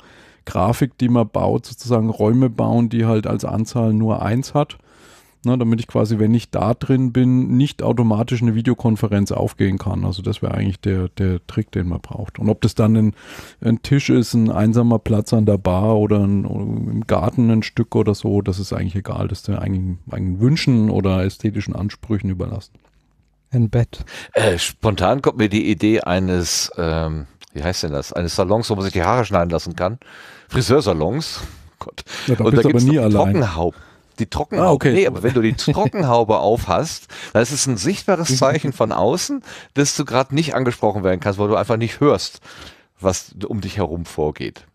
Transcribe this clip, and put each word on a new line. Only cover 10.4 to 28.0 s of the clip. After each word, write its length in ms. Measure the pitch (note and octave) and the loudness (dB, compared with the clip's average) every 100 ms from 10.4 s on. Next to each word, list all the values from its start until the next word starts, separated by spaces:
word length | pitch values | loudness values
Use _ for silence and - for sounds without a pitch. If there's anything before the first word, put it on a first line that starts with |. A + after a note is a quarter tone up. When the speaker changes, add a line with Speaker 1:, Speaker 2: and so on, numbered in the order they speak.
Speaker 1:
wäre 140 | - | -4
eigentlich 260 | G2+ G2+ F#2+ | -2 -2 -2
der, 280 | G2+ F#2+ F2+ | -2 -2 -4
der 360 | - F#2+ F2+ - | -2 -2 -2 -4
Trick, 240 | - - | -6 -4
den 160 | G2 F2 | -4 -4
man 120 | E2+ | -6
braucht. 380 | - - G2+ - | -8 -12 -12 -4
Und 100 | G#2+ | -2
ob 120 | A2 | 0
das 160 | A2 - | 0 2
dann 180 | A2 A2 | 4 4
ein, 160 | G#2+ - - - - - | 2 0 -14 -20 -20 -6
ein 220 | A2+ A#2 | -2 -2
Tisch 260 | - C#3+ - | 0 0 2
ist, 260 | B2+ A2+ | 2 2
ein 180 | A#2+ A2 | 2 2
einsamer 480 | F2+ A2 A#2 A#2 A2+ | 2 2 4 4 2
Platz 320 | - G#2 - | 0 -2 2
an 120 | A#2 | 2
der 140 | G#2+ G2 | 2 2
Bar 400 | F#2+ F#2 G#2+ G#2+ | 2 2 2 2
oder 220 | G#2 G#2 | 2 2
ein, 240 | G2 G2+ | 2 0
im 600 | G2 G2+ G#2 A2 A2 A2 - | -2 -4 -4 -4 -4 -4 -2
Garten 420 | G2 - - A2+ | 0 0 2 2
ein 140 | A2 | 2
Stück 320 | - - A2+ A#2 | 0 -2 -2 0
oder 180 | G#2 | 0
so, 260 | G2+ G#2 G2+ | 0 0 0
das 200 | G2 F#2+ | 0 -4
ist 120 | F#2+ | -4
eigentlich 220 | F#2 F#2 | -6 -4
egal. 320 | F#2+ - - G2 | -6 -6 -6 -4
Das 120 | G2 | -6
ist 100 | - | -6
den 80 | G2+ | -4
eigenen, 420 | G2 F#2+ F#2 F2+ - | -2 -2 -4 -6 -8
eigenen 260 | A2 F#2+ F#2 | -6 -4 0
Wünschen 520 | B2 D#3+ - A#2 G#2+ | 2 2 2 2 2
oder 340 | F#2+ F#2+ F#2 | 2 2 0
ästhetischen 500 | F#2+ - A2 G#2 - | -2 -2 -4 -4 -6
Ansprüchen 560 | - G2+ - - G#2 G2 | -6 -6 -8 -6 -4 -4
überlassen. 440 | F2+ F2+ G2 - - _ _ _ _ _ _ - | -4 -6 -8 -14 -20 _ _ _ _ _ _ -4
Speaker 2:
Ein 180 | B2 A2 | 0 2
Bett. 360 | A#2+ A#2 - - - - | 0 -2 -6 -14 -14 -4
Speaker 3:
Äh, 260 | - G#2+ E2+ | 0 0 0
spontan 640 | - - A2 F#2 F#2 C3+ | -4 -2 -2 2 2 2
kommt 160 | C#3+ - | 0 2
mir 100 | G#2+ | 2
die 220 | G#2+ F2+ | 2 0
Idee 300 | F#2 G#2+ A2+ | 2 2 2
eines, 680 | - F#2 F#2 F2+ E2+ - - - | 2 0 0 0 -2 -4 -6 -4
ähm, 480 | E2 D#2+ D#2+ D#2 C#2+ _ - | -2 -2 -2 -6 -10 _ -16
wie 100 | - | -8
heißt 200 | D#2+ F#2 | -6 -4
denn 100 | E2 | -4
das? 200 | C#2+ | -6